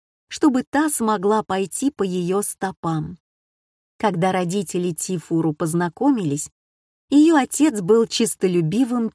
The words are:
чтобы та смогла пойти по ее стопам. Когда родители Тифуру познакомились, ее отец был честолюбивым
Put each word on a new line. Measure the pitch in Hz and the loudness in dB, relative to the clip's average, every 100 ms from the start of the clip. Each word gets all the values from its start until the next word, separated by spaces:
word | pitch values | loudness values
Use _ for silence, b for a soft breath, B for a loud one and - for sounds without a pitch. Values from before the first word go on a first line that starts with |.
| _ _ - | _ _ -20
чтобы | - 311 254 | 0 2 2
та | - 277 311 | 0 0 0
смогла | 294 220 208 196 214 | 0 -2 0 0 0
пойти | 202 190 190 - 269 | 0 -4 -4 -4 -4
по | - | -2
ее | 196 185 175 190 | -4 -2 -2 -2
стопам. | 202 - 190 170 170 160 156 180 _ _ _ _ _ _ _ - | -2 -4 -8 -6 -4 -4 -6 -12 _ _ _ _ _ _ _ -4
Когда | 220 180 185 | -2 0 0
родители | 185 180 196 180 180 180 | 0 -2 -4 -4 -4 -4
Тифуру | 156 - 180 - 165 160 | -4 -6 -6 -2 -2 -2
познакомились, | 151 170 170 175 - 269 254 165 143 - _ _ _ _ _ - | -2 -2 -2 -2 0 0 2 0 -4 -8 _ _ _ _ _ 0
ее | 277 302 311 | 4 6 4
отец | 247 - 302 208 | 2 2 0 2
был | 170 226 226 | 2 4 4
честолюбивым | - 220 - 190 175 160 202 254 247 226 | 0 -2 0 0 0 0 0 0 -2 -4